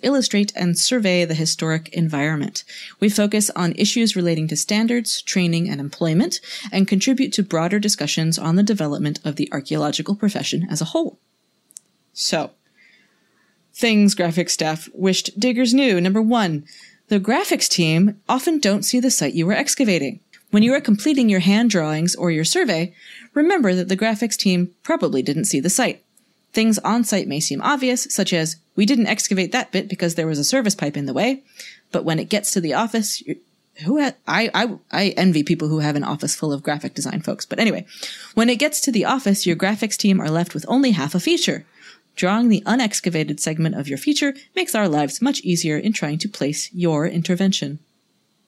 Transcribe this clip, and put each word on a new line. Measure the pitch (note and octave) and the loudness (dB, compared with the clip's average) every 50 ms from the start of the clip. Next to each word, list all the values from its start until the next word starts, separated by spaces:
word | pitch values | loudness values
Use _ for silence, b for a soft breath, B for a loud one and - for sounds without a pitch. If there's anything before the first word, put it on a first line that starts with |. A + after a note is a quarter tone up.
illustrate, | - - - C4 G#3 - - G3+ G3+ G#3 - | -2 0 2 2 0 2 2 0 0 0 -2
and | - F#3 F3 E3 - | -2 0 0 0 0
survey | - - B3+ A#3+ G#3 F#3 F3+ F3 F3 | 0 0 0 2 2 2 2 2 2
the | E3 D#3+ | 0 0
historic | D#3 D#3+ D#3+ - - E3 D#3+ D#3+ D#3+ D#3+ - | -2 -2 -2 -2 -2 -2 -2 -2 -2 -4 -6
environment. | - F3 E3 D#3 D3+ C#3 C#3+ D#3 D#3+ D3 C#3 - - - - B B B B B B B | -2 -2 -2 0 0 0 0 0 0 -2 -4 -6 -8 -10 -12 B B B B B B B
We | G3+ G#3+ | 0 0
focus | G#3 G#3+ G#3 G#3 G#3+ G#3+ G#3 - - | 2 2 2 2 2 0 0 0 -2
on | - F3 E3+ - | -2 -2 -2 0
issues | - G#3 G3+ - A#3+ A3+ G#3 G#3+ | 0 0 0 2 2 2 2 2
relating | F#3 F3 E3+ E3 D#3+ D#3 D#3 | 0 0 0 0 0 -2 -2
to | D3+ | -2
standards, | - - - G#3 G#3+ A3+ A#3 A#3+ A#3+ A3 - - - | -4 -2 0 0 0 2 2 0 0 -2 -2 -6 -6
training, | - - - F#3+ F3 E3+ E3 E3 E3+ - | -4 -2 0 0 2 2 2 0 0 -2
and | - C#3 | -4 -6
employment, | C#3 C#3+ - - E3+ D#3+ D#3 F#3 D4+ F4+ - - B B B B B G3+ | -6 -8 -4 -2 0 2 2 2 2 0 -2 -8 B B B B B -4
and | B G3 F#3+ - | B 0 2 2
contribute | G3 F#3+ - C4+ C4 C4+ C4 - - | 2 2 2 2 2 2 0 -2 0
to | G#3+ | -2
broader | F#3+ - E3+ D#3+ E3 F3 G3+ G#3 | -2 0 0 0 0 2 0 0
discussions | G#3 G#3+ - - - - - E3 D#3+ E3 E3 - | 0 0 -2 -2 -2 -2 -2 0 0 0 0 -2
on | - E3 E3+ | 0 2 2
the | G3 | 4
development | G#3 A3 G#3+ G3 D#3 C#3+ D3 - D3+ D3 D3 - - | 4 2 2 0 0 -2 -2 -2 -2 -2 -4 -4 -6
of | D3+ C#3+ | -6 -4
the | D3+ D3 - | -4 -4 -4
archaeological | - C#3+ C#3 - D#3 D3+ D3 D3 - - E3 - G3+ | -4 -8 -6 -4 -2 -2 -2 -2 -2 -4 -4 -4 -2
profession | G#3 G#3+ G3+ - - - - - E3 F3+ - | 0 0 0 0 -2 -4 -2 -2 -4 -4 -4
as | D#3+ - | -4 -4
a | D#3+ | -4
whole. | - - E4 D#4+ - - _ _ _ _ _ _ _ _ _ _ _ - - _ _ _ _ _ _ | -2 -2 -2 -2 -2 -8 _ _ _ _ _ _ _ _ _ _ _ -20 -20 _ _ _ _ _ _
So, | - - - - F3+ D#3 - - _ _ _ b b b b b b b b b b b b b b b b b b b b _ - | -10 -6 -4 -2 -2 -2 -4 -6 _ _ _ b b b b b b b b b b b b b b b b b b b b _ -6
things | - B3 A3+ G#3+ G#3 G3+ G3 - | 0 2 4 6 6 6 4 4
graphics | - F3 E3+ D#3+ F#3 E3+ F3 | 2 0 0 0 0 0 -2
staff | - - D#3+ D#3 D#3 D#3+ - - | -2 -2 -2 -2 -2 -4 -8 -12
wished | - - F#3 F#3+ F3+ - - - - G3+ | -6 0 0 2 2 0 -2 -6 -4 -2
diggers | A#3+ B3+ A3+ A#3+ C4 A3+ | 0 0 2 2 2 4
knew. | B3 C#4 C#4 A#3+ F#3 F3 | 4 4 4 4 4 2
Number | F3 F#3+ G3 A3 | 2 2 2 2
one, | A3 A3 B3 A#3 G3 E3+ D#3 C#3+ - B B B B B B B B - | 2 2 2 2 2 0 -2 -4 -8 B B B B B B B B 0
the | G#3+ G3 | 0 0
graphics | F#3+ G#3+ B3+ F4 G#4 - E4 - - - | 2 2 0 0 2 0 0 0 0 0
team | - F#3 E3 D#3 D#3+ E3+ G3 G#3 - - _ - | 2 2 2 4 4 4 4 2 2 -2 _ -2
often | A#3+ C4 - F4 D#4+ D4 | -2 0 0 0 0 2
don't | - G3 G#3 G3+ - | 2 2 0 0 0
see | - B3 B3 | 0 0 2
the | B3 B3+ | 2 2
site | - - D#3 C3 - | 0 0 -2 -2 0
you | E3 D#3+ | 0 0
were | F#3+ G#3+ | 0 0
excavating. | - D4 - - - C4 G#3 F3 D3+ C#3 B2+ - - _ _ b b b - | 0 0 -2 0 0 2 2 2 0 0 -4 -8 -10 _ _ b b b 0
When | G3+ G#3+ | 2 4
you | A3 A#3+ C4+ | 4 4 2
are | D4+ | 2
completing | D4 A#3 G3+ G#3 - D4+ C#4+ C4 A#3+ G#3+ | 2 2 2 2 2 2 2 4 4 4
your | F#3+ F#3 | 4 4
hand | E3 F#3+ G3+ A3 A#3+ A3+ | 4 4 4 4 4 2
drawings | G3 E3+ D#3 D#3 D#3 D#3 E3+ F3 - | 2 2 0 0 0 0 0 -2 -2
or | - F3+ E3+ | 0 0 0
your | D#3+ D#3 E3 | 0 0 0
survey, | - - F#4 F4 G#3+ E3 D#3+ F3 F3 B B B B B B B B B | 0 0 0 0 0 0 -2 -2 -4 B B B B B B B B B
remember | C#4+ D4+ F4 G4+ E4+ A3 F#3 F#3 | 2 2 2 2 2 2 2 2
that | F#3 F3 F3+ | 0 0 -2
the | F#3+ | -2
graphics | F#3 A3 A3+ G#3+ G#3 A#3+ G#3 - | 0 0 -2 0 -2 -2 -4 -2
team | - - F#3+ F3+ F3 F3+ - _ _ | 0 0 2 2 2 0 -2 _ _
probably | - - E4 D#4+ F3 D3 C#3 C3 | -4 -4 -2 0 0 0 0 0
didn't | B2 D3 C#3+ D#3+ A2+ | 0 0 -2 -2 -2
see | - - C3+ | 0 0 0
the | C3+ F#3 | 0 0
site. | - B3+ A#3+ F3 - - _ _ _ _ _ _ _ _ _ _ | 0 2 0 0 -2 -6 _ _ _ _ _ _ _ _ _ _
Things | - A3 A3 A3+ G#3 - | 0 2 4 4 2 2
on | - F3+ A3 A#3+ A3 | 2 0 0 0 0
site | - G#3+ F#3 - - | 0 0 -2 -2 -2
may | C#3+ D#3 | -4 -2
seem | - - C#3+ - | -2 -4 -4 -2
obvious, | - C4 D4 C4 C4 B3 B3+ B3 - - | 0 0 0 0 0 0 0 -2 -2 -4
such | - G#3 F#3 - | -2 -2 0 0
as, | F#3 E3 D#3+ D#3+ - - _ _ - | 0 0 0 -2 -6 -10 _ _ -2
"We | F#3+ G#3 | 0 2
didn't | G#3+ C#4+ A#3+ G#3+ - | 4 4 4 2 2
excavate | G#3+ - - - G3+ F#3+ F3 - | 0 -2 -2 -2 0 0 -2 -2
that | - B3+ - - | -2 -4 -4 -2
bit | - G3 G#3 G3+ | -4 -4 -4 -4
because | F#3 - F3 E3+ E3 | -6 -2 -2 -2 -2
there | E3+ D#3+ D#3+ | -2 -2 -2
was | D#3 C#3+ | -2 -2
a | D3 | 0
service | - C4 C4+ A3 G3+ - | 0 0 0 2 0 0
pipe | - D3+ D3 D3 | -2 -2 -4 -4
in | D3 C#3+ | -4 -6
the | C3+ | -4
way." | B2+ C#3+ G#3 B3+ C4+ C4+ _ B B B B B B B B B | -2 0 0 0 0 -2 _ B B B B B B B B B
But | - - - | -4 -2 -2
when | E3 D#3+ D#3+ | 0 -2 -2
it | D#3+ D#3+ | -2 -2
gets | G#3+ G3+ G3+ - | -2 -2 -2 0
to | - G3 | -2 -2
the | E3+ D3+ | -2 0
office, | B2+ F3+ A#3 A3 - A3+ G#3 - - - | 0 0 -2 0 -2 -2 -2 -2 -6 -8
you, | - - - - _ _ _ _ _ _ _ - D3+ | -8 -8 -10 -10 _ _ _ _ _ _ _ -8 -2
who | F#3 C#4+ D4+ | 0 0 0
ha-, | C#4 B3+ - _ - | 0 -2 -4 _ -6
I, | - D#3 G3+ A3+ - - | -2 0 0 0 0 0
I, | F#3 A#3+ A#3 - - _ - | 0 -2 -2 -4 -8 _ -4
I | - F3 G3+ F#3+ - - | -2 0 0 0 2 2
envy | F#3 F#3 D#3+ D3+ | 4 4 4 4
people | D3 - D#3+ D#3+ D3+ D3+ | 2 0 0 0 0 -2
who | D#3 D#3 | 0 0
have | D3 D3+ D3 | 0 0 0
an | D3 - | -2 -4
office | - D3 D#3 C3+ C3 - | -4 -6 -6 -4 -6 -4
full | - D#3+ D3+ C#3+ | -4 -2 -4 -4
of | C#3 | -4
graphic | - D3+ D3 D3+ - C3+ - | -4 -4 -4 -4 -6 -8 -8
design | D3 - - - D#3+ | -8 -6 -6 -6 -6
folks. | - - - - - | -4 -6 -6 -6 -8
But | - - - | -6 -2 0
anyway, | A#3 G#3 - B2+ - B B B B B B B B B B | 0 0 0 -2 -8 B B B B B B B B B B
when | A3 A#3 B3 | 2 2 2
it | B3 G#3+ | 2 2
gets | D4 D4+ D4+ - | 0 0 0 -2
to | - C#4 | -2 0
the | A#3 G3 - | 0 2 2
office, | - C4 C4 - G3+ G3 - - | 2 0 0 2 2 0 2 2
your | F#3 E3 | 0 0
graphics | E3 F#3 G3 G#3+ - A3+ G#3 - - | 0 0 -2 0 -2 -4 -4 -4 0
team | - G3 F#3+ F3+ | 2 2 2 2
are | - D#3 | 2 0
left | D#3 E3+ F3 - - | 0 0 0 -2 -6
with | D3+ - | -8 -4
only | - A#3+ C#4 C#4 B3 | 0 2 2 4 4
half | G3 D#3 C3+ D#3+ - | 2 2 0 -2 -2
a | F3 | 0
feature. | - D#4+ F4 D#4+ - F3+ C#3 - - B B B B B B B B _ - | 0 2 0 2 0 -2 -2 -4 -8 B B B B B B B B _ -6
Drawing | - F#3+ F3+ G#3 A#3 B3 A#3 | -2 0 2 2 4 4 4
the | G3+ - - | 4 4 2
unexcavated | - A#3 C4 A#3 G#3 - - - F3+ E3 D#3 D3+ D3 D3 - | 2 2 2 2 0 -2 -2 -4 -2 -2 -2 -2 -2 -4 -4
segment | - D#3+ D#3 E3 D#3+ D#3+ - | -4 -4 -2 0 0 0 0
of | - C#3+ C#3+ | -2 -6 -6
your | - C4+ | -6 -4
feature | - D4+ D4 - D4+ C#4 C#4 B B B B | -2 0 0 0 0 -2 -4 B B B B
makes | F#4 F4 F4 - | -4 -4 -2 0
our | G#3+ G#3 E3+ | 0 2 2
lives | D3 D3+ D3 C#3+ - - | 2 0 0 -2 -2 -2
much | A#3 - - - | -2 0 -2 -2
easier | - F3+ E3+ E3 E3+ D#3 D3+ | -2 -2 -2 0 0 -2 -2
in | D3 - A3 | 0 0 -2
trying | G#3+ - D#3+ D3 D3+ D#3+ | -2 -2 -2 -4 -4 -4
to | - G#3 | -6 -6
place | - - C#3 C#3+ D3+ - - - | -6 -4 -4 -4 -4 -4 -8 -8
your | - F3+ F3 E3 D#3 D3 D#3+ | -4 -2 0 0 2 0 0
intervention. | F3 - F3 D#3+ - F3+ F3 F#3+ F#3+ G3 - D3 C#3 D3 - _ _ _ _ _ _ _ _ _ _ _ _ _ | -2 -2 -2 -2 -2 0 2 2 0 0 0 -4 -6 -10 -12 _ _ _ _ _ _ _ _ _ _ _ _ _